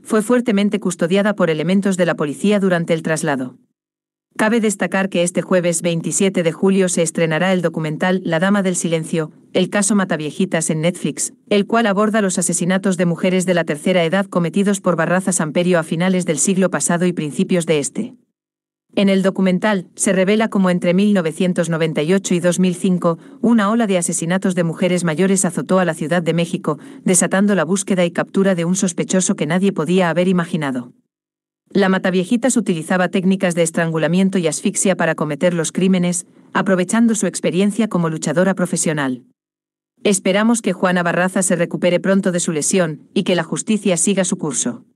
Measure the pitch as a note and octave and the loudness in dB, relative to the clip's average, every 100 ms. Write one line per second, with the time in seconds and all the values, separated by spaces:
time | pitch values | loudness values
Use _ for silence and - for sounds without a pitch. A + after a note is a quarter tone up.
0 | - A3 G#3+ B3 A#3+ G3+ G3+ G3+ G3 - | 0 0 2 0 2 0 0 0 -4 -2
1 | E3+ G3 G#3 G3+ E3+ D#3 D#3 G3 G3 F3+ | 0 2 0 0 0 0 0 0 0 0
2 | E3+ D3+ D3+ C3+ G3 G#3 F#3+ F3 E3 E3 | 0 0 -4 0 0 2 2 0 0 -2
3 | E3+ D#3 D#3+ C3+ B2+ - _ _ _ _ | -2 -2 -2 -4 -6 -12 _ _ _ _
4 | _ _ _ - G#3+ A#3 G#3+ G3 F3+ G3 | _ _ _ -2 0 2 0 -2 -2 -2
5 | G3 F#3 F3 F3 E3+ F#3 E3+ E3 E3+ E3 | -2 0 0 -2 0 2 2 0 -2 -2
6 | E3 D3+ G3 F#3+ E3 D#3+ F#3+ G3 F3+ F3+ | -4 0 0 2 -2 0 2 2 0 0
7 | E3 - E3 D#3 F#3 F#3 E3+ D#3+ D#3 D#3 | -2 0 0 2 0 0 0 -4 -6 -2
8 | F#3 F#3 F3+ E3 F#3+ G3+ F#3+ F3 F3 E3 | 0 0 0 0 2 2 0 -2 -2 -2
9 | D#3+ E3 D#3 - _ - F3+ G#3 G3+ G#3 | -2 -4 -4 -10 _ -2 0 0 2 0
10 | F#3+ E3 D3+ D3 F#3 E3 D#3+ D#3 E3 F3+ | 0 -4 -6 -4 -2 -2 -2 -2 -2 -2
11 | E3+ - - - _ G3+ G3+ A3+ A3 F#3+ | -8 -6 -10 -10 _ 0 2 0 0 0
12 | G#3+ G#3+ G3 F#3 E3+ E3+ F3 F#3 G3 F3+ | 0 0 0 -2 -2 -2 0 0 0 0
13 | F3 E3 F#3+ F#3 F3+ F3 D#3+ D3+ - F#3 | 0 0 0 0 0 0 -2 -4 0 2
14 | E3 F#3+ G3 F#3 E3 F3 G3+ G3 F3+ E3 | 2 0 -2 -2 0 0 0 0 0 0
15 | D#3+ F3+ F#3+ F#3 D#3+ D#3 F3 E3+ D#3 E3 | 0 0 0 -2 -2 0 2 2 0 -2
16 | F#3 F#3 F3 D3+ - F#3 F3+ D#3 - E3+ | 0 0 -2 -2 0 2 0 0 -2 0
17 | F3+ E3+ D3+ C#3 F#3+ F3+ E3 D#3 C3+ - | 0 -2 -6 -2 0 0 2 0 -2 -8
18 | - - _ _ _ _ _ _ _ - | -10 -12 _ _ _ _ _ _ _ 0
19 | G3 F#3+ F#3+ G3 F#3+ F3+ G#3+ G3+ E3+ - | 2 2 0 0 0 2 0 -2 -4 -6
20 | - F#3+ F#3 A3 A3 G#3 F#3 F3+ F3+ F3+ | -2 2 2 2 2 2 2 2 2 2
21 | G#3 G3+ D#3+ D3+ F#3 F3+ E3 E3 D#3+ D#3 | 4 2 0 -2 0 0 -2 0 0 0
22 | D3+ G3 F#3+ F3+ F3 F3 F#3 F3 G3 F3+ | 2 0 2 0 2 2 0 2 0 2
23 | F3 E3 - - A3 A#3 G3+ A#3 A3 F#3 | 0 -2 -8 -2 2 4 2 0 2 0
24 | F3 E3+ E3 F#3+ F#3+ F3+ E3 D#3+ F3+ F3+ | 0 -4 -2 0 0 0 -2 0 0 0
25 | E3+ D3+ F#3+ G3 F3 F3 - F#3+ F3 D#3+ | 0 0 2 2 2 -2 0 2 2 -2
26 | D#3 F3 E3 E3+ E3+ F3+ - D3+ - - | -2 0 0 -2 -2 -4 -4 -6 -10 -6
27 | - F#3 E3+ F#3+ G3+ F#3+ D3+ G3 - F#3 | 0 2 2 2 2 2 0 -2 0 0
28 | F3 F3 - - G3 F3+ E3+ F#3 F#3+ - | 0 0 -2 0 2 2 0 0 -2 -2
29 | D3+ F#3 F3+ F#3+ D3+ F3+ G3 G3 D3+ F#3 | 0 0 0 -2 0 2 2 0 0 2
30 | F3 E3 F3+ F3+ E3 E3+ C#3+ B2+ B2 _ | 2 2 2 0 0 -4 -4 -6 -8 _
31 | _ _ _ _ _ _ _ G3 F#3+ F#3+ | _ _ _ _ _ _ _ 0 2 2
32 | F#3 F3+ F3+ A#3+ C4 B3 G3 E3 D#3 F#3 | 2 0 0 0 2 0 0 -2 0 0
33 | F3+ F#3+ F#3 F#3+ F3+ E3+ E3 E3+ E3 D#3+ | 2 0 0 2 0 0 0 0 -2 0
34 | D3+ F3+ F#3+ G3 D#3+ - G#3 F3+ G3+ E3+ | 0 2 2 2 0 -2 -4 0 0 0
35 | E3 D#3 D3+ C#3+ F3+ F3 D3+ - F#3+ F#3 | 0 -2 -4 0 0 0 -2 0 2 2
36 | F3 F3 - _ _ F3 F#3 F#3 F3+ A3 | 0 -2 -8 _ _ -4 0 0 2 2
37 | A#3 G#3+ F#3 - F3 E3+ G3+ G3 A3 F#3 | 2 2 -2 -2 -2 0 0 0 -2 0
38 | E3 D#3 D#3+ D3+ F#3 F#3 F3+ F3 E3+ D3+ | -2 -2 -2 2 2 0 -2 -2 -2 0
39 | C3+ B2 - _ _ _ _ _ _ _ | -2 -4 -12 _ _ _ _ _ _ _
40 | G#3 G3 F#3+ F#3+ A3 A#3 G#3+ F3+ F#3 F3+ | 0 0 0 0 2 0 -2 -2 0 0
41 | E3+ E3+ F#3 G3 F#3 E3+ E3+ D#3+ F3 F3 | 0 0 0 -2 -2 0 -2 0 0 0
42 | E3+ G3 F#3+ F3 - D#3 C#3+ F#3+ E3 D3+ | 2 0 0 -2 -4 -4 0 0 0 -4
43 | - F#3+ F3 F3 E3 D#3 - G#3+ G#3 E3+ | -6 -4 0 -2 -2 -6 -2 -2 0 0
44 | - G3 F#3 F#3 D#3 B2 B2 A#2 _ | 0 0 -2 -4 -4 -4 -6 -8 _